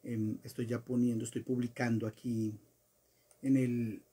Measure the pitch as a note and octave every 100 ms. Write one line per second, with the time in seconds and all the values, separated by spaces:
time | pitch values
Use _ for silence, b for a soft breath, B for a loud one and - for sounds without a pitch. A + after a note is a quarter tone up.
0 | - A#2 G#2+ - A#2+ - A2+ A#2+ A#2 B2
1 | B2 A#2 A#2 A2+ A2+ B2 A#2+ - A#2+ A2+
2 | A2 - B2 A2+ A2 G#2+ - _ _ _
3 | _ b b _ C3+ C3+ B2+ A#2+ A#2 G2+
4 | -